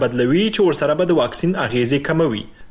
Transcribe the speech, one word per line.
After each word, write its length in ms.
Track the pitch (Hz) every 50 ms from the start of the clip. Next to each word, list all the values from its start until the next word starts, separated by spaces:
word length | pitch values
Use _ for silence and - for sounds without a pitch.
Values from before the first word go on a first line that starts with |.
| 131
بدلوي 400 | 120 120 123 123 123 143 175 208
چې 240 | 220 214 - 202 180
ورسره 300 | 147 - 151 143 151 156
به 100 | 180 175
د 60 | 175 156
واکسین 360 | 123 117 - - - 170 190 170 139
اغیزې 360 | 113 117 123 123 120 143 139 143 -
کموي. 340 | 160 160 165 151 110 101 104 - - - - -